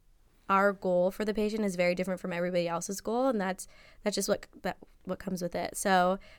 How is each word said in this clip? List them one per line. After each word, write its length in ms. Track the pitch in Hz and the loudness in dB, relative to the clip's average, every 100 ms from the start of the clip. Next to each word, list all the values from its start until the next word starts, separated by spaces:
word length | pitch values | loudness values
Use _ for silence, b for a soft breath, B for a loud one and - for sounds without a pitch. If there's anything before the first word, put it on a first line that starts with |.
| _ _ _ _ - | _ _ _ _ 0
our 240 | 196 202 | 4 4
goal 380 | 190 185 180 185 | 2 0 2 2
for 140 | - | 0
the 100 | 214 | -2
patient 300 | 214 208 220 | 0 -2 0
is 100 | 202 | -2
very 200 | 180 180 180 | 2 2 2
different 240 | 185 180 | -2 -4
from 120 | 185 | -4
everybody 360 | 175 180 180 170 | -2 0 0 0
else's 320 | 170 175 196 | -2 -4 -8
goal. 260 | - 233 269 | -4 0 2
And 120 | 220 | 2
that's, 260 | 185 185 - b b b | -2 -4 -10 b b b
that's 100 | 214 | -4
just 140 | 196 196 | -2 0
what, 180 | 202 - - | -2 -4 -8
that, 140 | 196 - - - - | -8 -8 -14 -14 -8
what 120 | 185 | -8
comes 240 | - 180 | -6 -4
with 120 | 175 180 | -4 -4
it. 200 | - - | -6 -2
So 420 | 208 185 180 190 b | 4 4 4 2 b